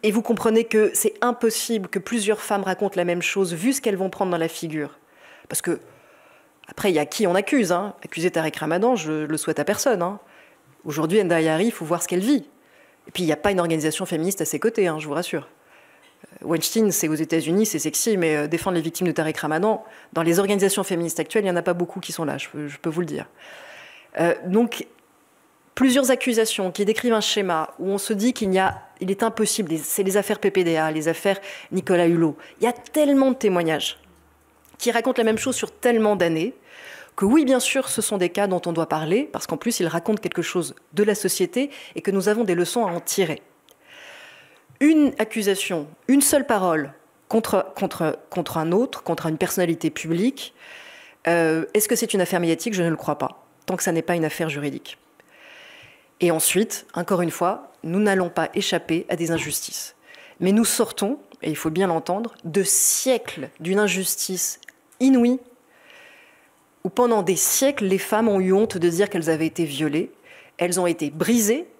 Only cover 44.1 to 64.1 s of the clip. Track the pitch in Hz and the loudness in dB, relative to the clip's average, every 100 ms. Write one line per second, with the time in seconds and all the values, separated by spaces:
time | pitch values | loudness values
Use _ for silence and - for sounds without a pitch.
44.1 | - - - - _ _ - 294 311 285 | -20 -20 -20 -20 _ _ 2 4 6 4
45.1 | - 214 226 202 196 - 175 147 - - | 2 -4 0 0 0 -2 -4 -6 -10 2
46.1 | 277 262 294 269 214 185 156 143 - _ | 4 6 2 4 2 2 0 -2 -10 _
47.1 | _ _ 220 220 196 - - 156 - 156 | _ _ 0 2 0 0 -4 -6 -2 -2
48.1 | - - - 156 165 160 185 262 - - | -2 -6 -6 -4 -2 2 2 0 -4 -4
49.1 | 165 165 156 175 - 175 165 160 - 160 | -2 -2 -2 -2 0 0 0 -2 -4 -4
50.1 | 170 233 269 - _ - - - - - | 0 0 -2 -16 _ -20 -20 -20 -20 -20
51.1 | _ 170 170 160 160 - 214 - 233 220 | _ 0 2 2 0 0 -2 0 -2 0
52.1 | 196 175 180 170 165 240 196 170 160 - | 0 0 0 0 0 -2 -2 0 0 -4
53.1 | 147 - - _ _ - 185 - 165 160 | -2 -4 -8 _ _ -8 -4 0 -2 0
54.1 | 175 156 - 160 143 143 135 - - _ | 0 -2 -2 -4 -4 -6 -8 -14 -20 _
55.1 | _ - - - - - - - - _ | _ -20 -20 -20 -20 -20 -20 -20 -20 _
56.1 | _ 175 160 - 180 220 - - 170 175 | _ 2 2 2 2 0 -4 -10 -8 -2
57.1 | 190 175 - 175 202 - _ 160 180 208 | 0 0 0 -2 -2 -10 _ -4 2 2
58.1 | 190 175 175 160 - - 170 170 165 - | 2 0 -2 -2 -2 -2 -2 0 -4 -2
59.1 | 165 165 165 143 - - - - _ - | -4 -2 -2 -4 -6 -8 -10 -12 _ -20
60.1 | - - - 180 208 220 - 202 - 202 | -20 -20 -2 2 4 2 2 -2 0 -4
61.1 | 277 - - - 151 160 156 190 160 160 | -4 -10 -8 -6 -4 -2 0 0 0 -2
62.1 | 190 233 - 180 175 190 - - - 254 | -4 -6 -10 -4 -2 2 2 2 0 2
63.1 | 240 240 - 131 _ 165 196 208 180 185 | 0 -2 -10 -12 _ -2 2 2 0 -2